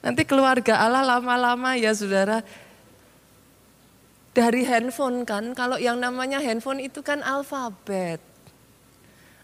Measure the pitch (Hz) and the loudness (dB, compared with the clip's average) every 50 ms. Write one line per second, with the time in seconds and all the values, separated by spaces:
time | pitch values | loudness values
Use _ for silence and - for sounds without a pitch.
0 | - 254 247 254 320 - 277 269 269 262 262 247 - - 220 - 208 226 247 262 | -2 0 0 0 0 2 4 4 6 4 4 4 4 2 4 4 4 4 4 2
1 | 269 262 240 247 247 247 247 247 247 240 247 247 254 254 262 247 226 220 220 208 | 4 2 2 2 2 0 0 2 2 2 0 0 0 -2 0 2 2 2 0 0
2 | 208 196 196 190 196 202 220 226 220 - - - - - - - - - - - | -2 0 2 2 2 2 0 -2 -4 -8 -20 -20 -20 -20 -20 -20 -20 -20 -20 -20
3 | _ _ _ _ _ _ _ _ _ _ _ _ _ _ _ _ _ _ _ _ | _ _ _ _ _ _ _ _ _ _ _ _ _ _ _ _ _ _ _ _
4 | _ _ _ _ _ _ _ 254 233 233 226 254 254 262 247 226 226 254 254 - | _ _ _ _ _ _ _ 4 4 4 4 2 0 2 0 0 0 -2 -4 -4
5 | 285 254 247 247 240 233 214 202 220 240 254 254 247 247 254 247 240 240 240 247 | -4 -2 -2 -4 -4 -4 -6 -6 -6 -8 -6 -4 -4 -2 -2 0 0 -2 0 0
6 | 247 247 247 254 254 262 277 277 294 254 220 233 - 262 269 277 262 269 - 294 | -2 -4 -4 -4 -4 -4 -2 -2 -2 -2 -4 -4 -4 -6 -6 -6 -6 -10 -12 -10
7 | 277 - 294 294 - 254 269 277 277 277 285 269 254 233 190 - - - 196 185 | -6 -4 -4 -4 -2 -4 -4 -4 -4 -6 -8 -8 -8 -8 -10 -12 -10 -6 -4 -4
8 | 180 170 165 165 - - _ _ _ - _ _ _ _ _ _ _ _ _ _ | -4 -4 -6 -8 -12 -20 _ _ _ -20 _ _ _ _ _ _ _ _ _ _
9 | - - - - - - - _ | -20 -20 -20 -20 -20 -20 -20 _